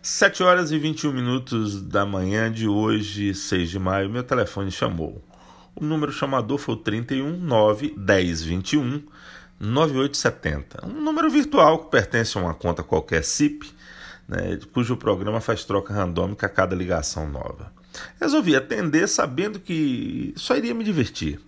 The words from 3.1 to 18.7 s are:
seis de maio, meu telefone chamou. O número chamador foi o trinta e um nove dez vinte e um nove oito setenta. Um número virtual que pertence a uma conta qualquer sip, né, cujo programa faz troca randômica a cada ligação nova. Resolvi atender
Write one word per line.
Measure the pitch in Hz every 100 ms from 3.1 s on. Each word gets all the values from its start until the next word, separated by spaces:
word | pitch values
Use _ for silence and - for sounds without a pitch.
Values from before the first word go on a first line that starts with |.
| 101 101 95
seis | - 92 85
de | 95
maio, | 92 98 98
meu | 120
telefone | 123 127 104 - 98
chamou. | - 120 85 78 - - - - - - -
O |
número | 151 156 147
chamador | - 139 131 110 143
foi | - 110
o |
trinta | - 107 123
e | 131
um | 143 175
nove | 175 113 107 104 147 101
dez | 95 95 90 82
vinte | 80 87 92
e | 151
um | 123 147 147 - - - - -
nove | 101 131 160 131
oito | 139 -
setenta. | 113 - - 73 69 - -
Um | 285
número | 302 311 320
virtual | 285 262 277 156 160
que | -
pertence | 131 101 117 113 101
a |
uma | 87
conta | 80 90 85
qualquer | 85 85 - 82
sip, | 78 - 147 294 - - - - - - -
né, | 87 90 90 -
cujo | 131 120 120
programa | 107 98 101 110
faz | - 110 -
troca | 101 98
randômica | 101 90 85 87 101 101
a |
cada | - 92
ligação | 90 90 85 78 - 78
nova. | 71 - - - - - - - -
Resolvi | 311 302 190 131
atender | -